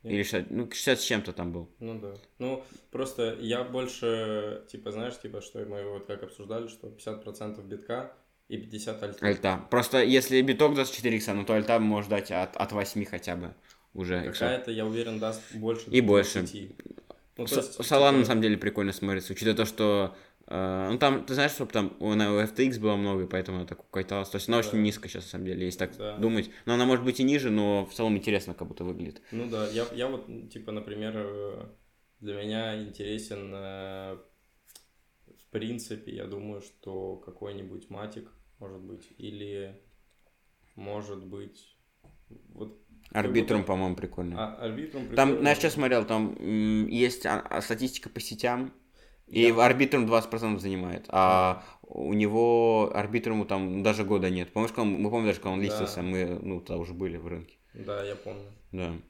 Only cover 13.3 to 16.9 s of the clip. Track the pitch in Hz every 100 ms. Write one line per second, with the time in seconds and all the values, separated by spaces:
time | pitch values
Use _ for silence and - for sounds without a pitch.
13.3 | 87 85 - _ - _ - 90 90 85
14.3 | 87 117 127 123 110 110 113 117 110 110
15.3 | 110 - 110 110 113 - 127 113 101 -
16.3 | 98 90 101 95 - -